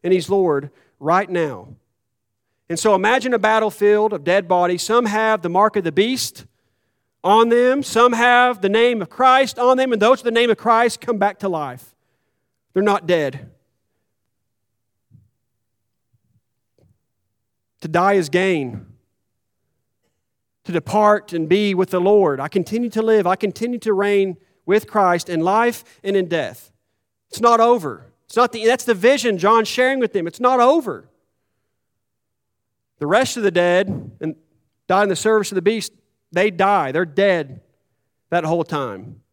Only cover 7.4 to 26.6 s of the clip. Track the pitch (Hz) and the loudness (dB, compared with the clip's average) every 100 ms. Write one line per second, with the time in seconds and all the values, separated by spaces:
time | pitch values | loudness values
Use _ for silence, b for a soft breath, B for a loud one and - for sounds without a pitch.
7.4 | 233 240 247 277 - 226 247 233 240 247 | 4 2 2 0 -2 2 2 4 4 4
8.4 | 247 220 196 220 240 233 185 - 254 262 | 2 0 -2 2 2 0 -8 0 4 4
9.4 | 269 - 247 262 262 226 214 262 240 233 | 2 0 2 2 0 2 2 2 0 0
10.4 | 240 214 233 226 240 - - 220 202 196 | 0 0 2 2 2 -2 -6 -2 -2 -4
11.4 | 196 160 139 127 - _ _ _ _ _ | -6 -6 -8 -12 -20 _ _ _ _ _
12.4 | _ _ _ 185 208 202 165 175 139 131 | _ _ _ -2 0 0 0 -2 -2 -8
13.4 | - _ _ _ _ _ _ _ _ _ | -20 _ _ _ _ _ _ _ _ _
14.4 | _ _ _ _ _ _ _ _ _ _ | _ _ _ _ _ _ _ _ _ _
15.4 | _ _ _ _ _ _ _ _ _ _ | _ _ _ _ _ _ _ _ _ _
16.4 | _ _ _ _ _ _ _ _ _ _ | _ _ _ _ _ _ _ _ _ _
17.4 | _ _ _ _ 165 165 190 202 151 175 | _ _ _ _ -4 0 2 0 0 -2
18.4 | 190 165 127 107 - _ _ _ _ _ | 0 -2 -4 -10 -18 _ _ _ _ _
19.4 | _ _ _ _ _ _ _ _ _ _ | _ _ _ _ _ _ _ _ _ _
20.4 | _ _ - 170 - 214 208 208 - 170 | _ _ -8 -8 -2 0 2 2 -2 -6
21.4 | 156 190 208 185 185 185 185 208 180 135 | -2 0 0 -2 -2 0 2 4 2 -2
22.4 | 147 196 165 214 240 220 220 220 175 190 | -4 -6 -4 -6 -4 -4 0 0 0 -2
23.4 | 208 - 233 240 220 196 202 202 196 170 | -4 -6 -8 -6 -4 -2 0 0 -2 -6
24.4 | _ _ - 208 208 214 185 175 - 170 | _ _ -2 -2 0 0 2 0 -4 -4
25.4 | 170 214 240 233 - b 196 196 175 165 | 0 0 0 -4 -18 b -4 -4 -2 -4
26.4 | 110 117 | -6 -12